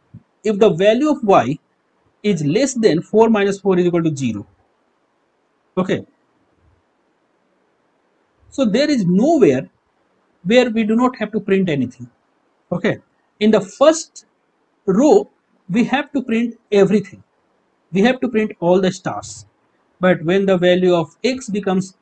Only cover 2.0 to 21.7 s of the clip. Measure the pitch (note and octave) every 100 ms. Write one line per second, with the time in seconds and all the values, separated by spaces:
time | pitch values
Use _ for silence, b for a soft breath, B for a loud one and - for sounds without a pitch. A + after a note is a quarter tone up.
2 | _ _ G#3 E3+ D3 F#3 C4+ A#3+ G#3 D#3
3 | - G#3+ A#3 G#3+ G3 G3 G3+ F3+ F3 E3+
4 | D#3+ C3+ B2+ G#2 - _ _ _ _ _
5 | _ _ _ _ _ _ _ - F3+ D3+
6 | - _ _ _ _ _ _ _ _ _
7 | _ _ _ _ _ _ _ _ _ _
8 | _ _ _ _ _ - A#3 G#3+ D4+ C4+
9 | F3 F#3 C#4 E4 F3 B2+ F3 _ _ _
10 | _ _ _ _ F3 B3 B3 A3 G#3+ A3+
11 | B3+ B3+ A3 A3 G3+ G3 F3+ C#3 B2 -
12 | B2 _ _ _ _ _ - F3 G#3 C3
13 | _ _ _ - G#3+ G#3 F#3+ - C#4+ D#4+
14 | - - _ _ _ _ _ _ - F#3+
15 | D4 G#3 - _ _ _ - F3+ - C4+
16 | D4 C#4+ - A3+ A#3 - - G3+ F3+ G#3
17 | G3 - _ _ _ _ _ _ _ F3+
18 | A3+ B3+ B3 A3 G#3+ - E3+ F#3 F#3+ F#3
19 | - G#2 - - - _ _ _ _ -
20 | F#3 E3+ D#3 F#3+ G3 F#3 F3+ F3+ F3+ F3
21 | D#3 _ A3+ C4 A#3+ G3+ G3+